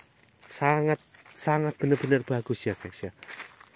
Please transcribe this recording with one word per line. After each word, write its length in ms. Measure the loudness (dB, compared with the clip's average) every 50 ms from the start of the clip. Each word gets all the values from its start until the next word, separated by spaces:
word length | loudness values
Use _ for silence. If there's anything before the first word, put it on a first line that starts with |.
| -20 _ _ _ -20 _ _ _ -20
Sangat, 480 | -18 -4 0 2 4 4 4 2 2 0 -2 -4 _ -20 -20 -20 -20 -18
sangat 400 | -4 0 0 2 2 2 -2 -2
benar-benar 480 | -2 2 2 2 2 4 4 2 2 2
bagus 400 | 0 -4 -4 -2 -4 -6 -4 -2
ya, 160 | -4 -4 -4
guys, 320 | -8 -14 -12 -12 -12 -12
ya. 0 | -12 -14 -18 -18 -16 -16 -16 -18 -20 -20 -20 -20 -20